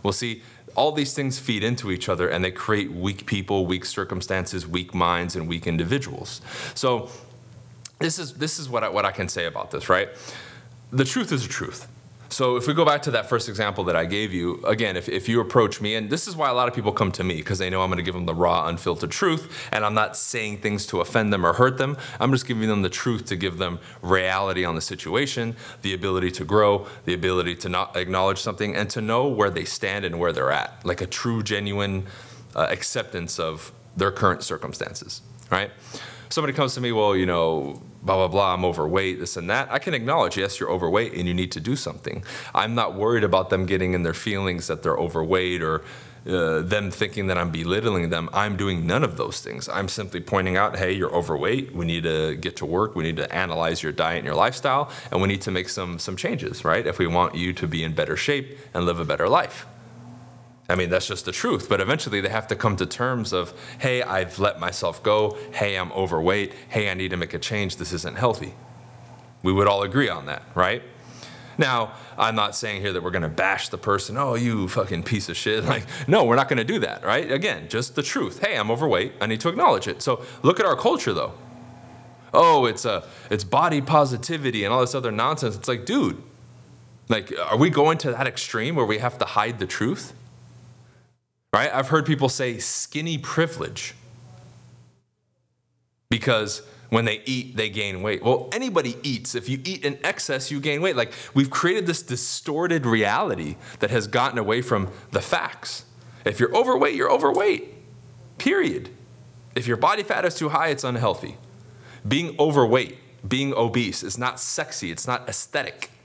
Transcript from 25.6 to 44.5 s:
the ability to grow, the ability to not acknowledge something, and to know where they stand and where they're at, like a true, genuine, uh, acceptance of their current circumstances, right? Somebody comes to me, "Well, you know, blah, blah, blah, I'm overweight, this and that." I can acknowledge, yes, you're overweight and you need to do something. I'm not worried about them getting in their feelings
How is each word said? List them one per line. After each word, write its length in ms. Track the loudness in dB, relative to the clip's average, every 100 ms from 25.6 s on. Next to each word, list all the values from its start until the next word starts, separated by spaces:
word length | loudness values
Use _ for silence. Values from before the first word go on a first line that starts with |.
| -14 -8
the 100 | -6
ability 380 | -2 0 0 0
to 120 | -4
grow, 420 | 2 6 6 4 -2 -8
the 80 | -4
ability 420 | 0 2 2 0
to 140 | -4 -2
not 260 | -2 -2
acknowledge 440 | -4 -2 2 2 0
something, 360 | -4 -4 -2
and 140 | -2 -2
to 100 | -4
know 260 | 0 2
where 240 | 2 2 2
they 140 | 2
stand 400 | -4 -4 -2 -2
and 160 | -4 0
where 140 | 0
they're 180 | 2 2
at, 340 | 2 -2 -6
like 140 | -4 -4
a 80 | -4
true, 340 | -4 -2 -2
genuine, 680 | 0 -2 -2 -2 -2 -2 -6 -14 -18 -20 -8 -2
uh, 100 | 0
acceptance 720 | 0 -2 -4 -6 -8 -6 -4
of 320 | -4 -6 -12 -16 -12
their 160 | 0 0
current 320 | 4 2 2
circumstances, 800 | -4 -6 -8 -8 -8 -8 -12 -14 -16 -20 -2
right? 220 | 0 0 -8 -16 -14 -14 -16 -4
Somebody 220 | -2 0
comes 220 | 0 0
to 80 | 0
me, 100 | 0
"Well, 240 | 4 4
you 100 | 4
know, 560 | 2 2 2 2 -2 -10 -16 -8
blah, 140 | 0 2
blah, 100 | 4
blah, 260 | 4 2
I'm 120 | 2
overweight, 520 | 0 0 0 0 0 -4
this 200 | -6 -6
and 120 | -2
that." 220 | -2 0
I 80 | -4
can 140 | -2
acknowledge, 420 | -2 0 2 2
yes, 240 | 0 -2 -2
you're 100 | -2
overweight 440 | 0 2 2 0
and 120 | -2
you 80 | -2
need 200 | 0 -2
to 80 | -4
do 160 | -4 -2
something. 440 | -4 -8 -8 -8 -10 -12 -2
I'm 220 | 0 2
not 200 | 0 0
worried 280 | 2 2 4
about 260 | 4 4 4
them 160 | 0
getting 280 | 2 2 2
in 100 | 2
their 100 | 0
feelings 540 | -2 -2 -2 -2